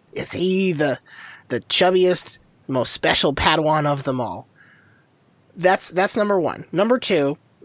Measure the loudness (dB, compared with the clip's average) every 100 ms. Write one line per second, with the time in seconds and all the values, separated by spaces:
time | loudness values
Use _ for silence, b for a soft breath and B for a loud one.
0 | _ -10 -8 -2 0 0 0 0 -2 -4
1 | -10 B B B B -8 -2 2 2 4
2 | 4 2 -2 -8 _ _ -6 -2 -2 0
3 | 0 0 0 0 2 2 2 0 0 -2
4 | -2 -4 -4 -8 -14 _ b b b b
5 | b _ _ _ _ -2 2 2 0 0
6 | 0 0 0 0 0 -4 -4 0 2 2
7 | 2 2 2 -2 _ _